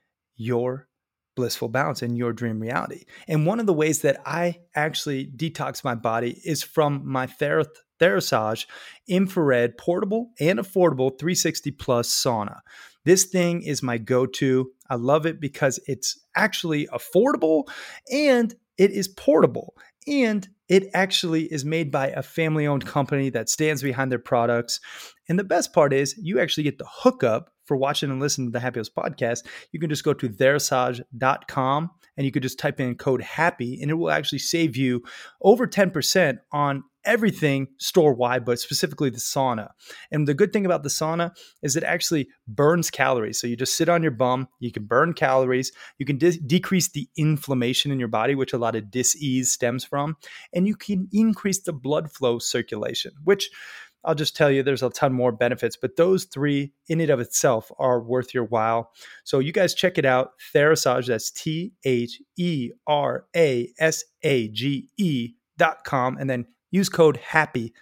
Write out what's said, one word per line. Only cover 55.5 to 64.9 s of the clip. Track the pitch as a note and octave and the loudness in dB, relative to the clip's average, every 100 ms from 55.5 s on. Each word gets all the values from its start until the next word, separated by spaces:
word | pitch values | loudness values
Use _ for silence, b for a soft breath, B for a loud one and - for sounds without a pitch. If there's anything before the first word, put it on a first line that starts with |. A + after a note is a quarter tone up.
| B2 A#2 - | 0 -4 -4
but | B2+ | -2
those | - F3 F#3+ | 2 4 2
three | - - C#3+ C#3+ C#3+ _ - | 0 -2 0 0 -2 _ -4
in | E3 | 0
and | D#3 | 2
of | C3+ | 2
itself | A#2 - D3+ A2 - - | 0 2 2 2 -2 -2
are | C3+ B2 | 2 2
worth | A#2 B2+ B2 | 0 -2 -2
your | B2+ | -4
while. | A2 A2+ A2 A2+ A#2 B B B | 0 0 2 0 -4 B B B
So | - C#3 | -2 0
you | C#3 | 0
guys | G3+ F3+ | 2 0
check | - F#3 F3+ | 2 0 2
it | |
out. | C3+ B2+ B2+ - - | 2 2 0 -8 0
Therasage, | D3+ D3 D#3 C#3 B2+ B2 | 4 6 4 2 0 0
that's | A2+ - | -2 -4
T | - D#3+ D#3+ F3+ - | -8 -6 -6 -6 -6
H | C3+ B2 A#2+ - _ - | 0 0 -2 -8 _ -4
E | F3 D#3 A#2 - - | -2 -2 -4 -6 -2
R | D3 C#3 B2+ - E3+ | 0 0 -2 -4 2
A | D#3 B2 A#2+ - | 2 2 -2 -2
S | D#3+ D3+ - _ | 0 0 -8 _
A | D#3 C3+ A2 | 0 0 0
G | G#2+ C3+ C#3 - | -4 -4 -4 -6